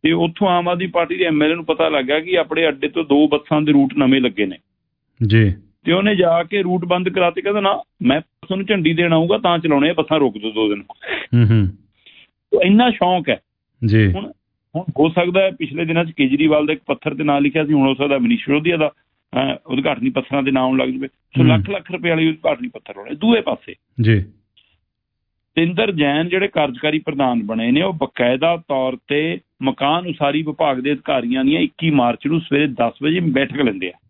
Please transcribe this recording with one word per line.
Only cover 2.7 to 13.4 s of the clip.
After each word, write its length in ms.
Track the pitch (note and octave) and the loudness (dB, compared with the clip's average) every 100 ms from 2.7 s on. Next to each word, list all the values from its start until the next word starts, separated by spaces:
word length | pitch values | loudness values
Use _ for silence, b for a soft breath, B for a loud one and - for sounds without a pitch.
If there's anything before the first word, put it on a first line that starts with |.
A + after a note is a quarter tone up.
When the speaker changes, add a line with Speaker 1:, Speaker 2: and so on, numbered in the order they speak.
| C#3 D3 | -2 -6
Speaker 1:
ਤੋਂ 160 | E3+ | -4
ਦੋ 240 | D#3 C#3+ D3+ | 0 4 4
ਬੱਸਾਂ 340 | C#3+ - D3+ | 2 0 0
ਦੇ 100 | D3+ | 4
ਰੂਟ 220 | C#3+ C#3 C#3+ | 4 2 2
ਨਵੇਂ 220 | C3 C3+ | 2 4
ਲੱਗੇ 260 | B2 G2+ G2+ | 2 -2 -4
ਨੇ। 100 | F2 _ _ _ _ _ _ A2+ | -4 _ _ _ _ _ _ 2
Speaker 2:
ਜੀ। 280 | A2+ G#2+ F#2+ _ _ | 4 4 0 _ _
Speaker 1:
ਤੇ 80 | - | -2
ਉਹਨੇ 240 | F3 G3+ G3+ | 0 2 2
ਜਾ 260 | F3 E3+ | 2 2
ਕੇ 200 | E3+ G#3 | 0 -4
ਰੂਟ 220 | F3+ F3+ | -2 -2
ਬੰਦ 240 | F3 F3+ F#3 | 0 -2 -2
ਕਰਾਤੇ, 340 | F3+ F3 F3 | 0 -2 -2
ਕਹਿੰਦਾ, 180 | F#3+ G#3 | -4 0
"ਨਾ, 220 | G3 G3+ - _ | 0 -2 -8 _
ਮੈਂ 180 | - - | 0 0
ਤੁਹਾਨੂੰ 460 | - _ - F#3+ F#3 | -4 _ -8 -6 -2
ਝੰਡੀ 280 | G#3 D#3+ | 0 2
ਦੇਣ 180 | E3 F3 | 2 2
ਆਊਂਗਾ 260 | D#3+ E3+ G#3+ | 2 2 0
ਤਾਂ 200 | F3+ E3+ | 0 0
ਚਲਾਉਣੇ 320 | E3 C#3+ D3 | 2 2 2
ਆ, 40 | |
ਬੱਸਾਂ 260 | D#3+ C#3+ D#3 | 0 0 0
ਰੋਕ 180 | C3+ G#2 | 0 -2
ਦਿਓ 140 | A2 | -6
ਦੋ 160 | G#2+ A2 | -2 -2
ਦਿਨ।" 140 | G#2 G2+ - B B B | -2 -8 -18 B B B
Speaker 2:
ਹੂੰ, 160 | A#2+ A2 | 2 4
ਹੂੰ। 160 | A2 F#2+ - _ b b b b _ _ | 4 2 -4 _ b b b b _ _
Speaker 1:
ਤੋ 120 | G#4 | 0
ਇੰਨਾ 280 | F#3 G#3 B3 | 4 6 4
ਸ਼ੌਂਕ 380 | - F3+ F3+ D3+ | 2 0 0 -2
ਹੈ। 120 | A2 | -4